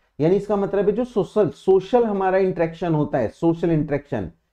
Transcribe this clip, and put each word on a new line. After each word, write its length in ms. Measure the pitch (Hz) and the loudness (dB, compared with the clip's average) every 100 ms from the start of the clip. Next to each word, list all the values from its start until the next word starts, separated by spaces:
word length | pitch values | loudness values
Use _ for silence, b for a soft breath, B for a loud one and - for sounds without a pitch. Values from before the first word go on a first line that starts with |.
| _ - | _ -2
यानी 160 | 151 196 | 0 0
इसका 200 | 202 202 | 0 -2
मतलब 300 | 196 202 202 | 0 0 0
है 60 | |
जो 120 | 208 | -2
सोशल, 440 | 247 214 170 214 165 | -2 -4 -2 0 -2
सोशल 540 | - - 190 190 247 | 0 2 2 4 2
हमारा 340 | 226 196 190 190 | 2 0 0 2
इंटरेक्शन 560 | 190 180 165 165 175 | 0 0 -4 -2 -2
होता 240 | 156 147 143 | 0 0 -2
है, 100 | 107 | -4
सोशल 420 | - 170 165 175 | -2 -2 0 0
इंटरेक्शन, 600 | 156 147 143 - 113 85 - _ | 0 0 -4 -4 -6 -6 -12 _